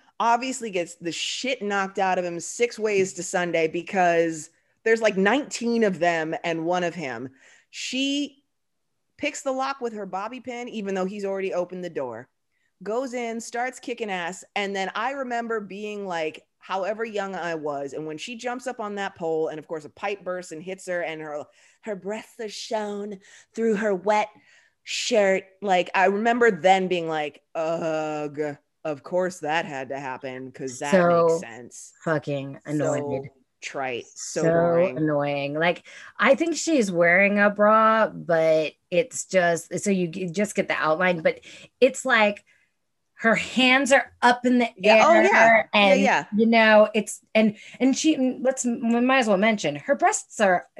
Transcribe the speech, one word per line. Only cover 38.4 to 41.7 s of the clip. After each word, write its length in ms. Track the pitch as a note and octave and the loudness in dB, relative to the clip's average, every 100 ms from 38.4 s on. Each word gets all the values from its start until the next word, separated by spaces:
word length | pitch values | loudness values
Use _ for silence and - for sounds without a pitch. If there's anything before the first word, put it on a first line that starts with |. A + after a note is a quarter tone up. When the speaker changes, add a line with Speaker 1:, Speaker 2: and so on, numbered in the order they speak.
| D#3+ D#3 D3+ - _ | 4 2 0 -8 _
Speaker 2:
it's 340 | F3 E3 - | -2 -2 -6
just, 540 | - F#3 F3 E3 - E3+ | -2 0 2 0 -4 -6
so 120 | G#3 | -2
you 180 | F#3+ F3 | 0 -2
g-, 180 | F3+ F#3 | -4 -6
just 280 | E3 G3+ | -4 -2
get 140 | - F#3 | -2 -2
the 60 | |
outline, 480 | - D3+ E3 F#3 E3+ | -2 0 2 0 2
but 180 | E3+ - - - - | 0 -2 -10 -20 -20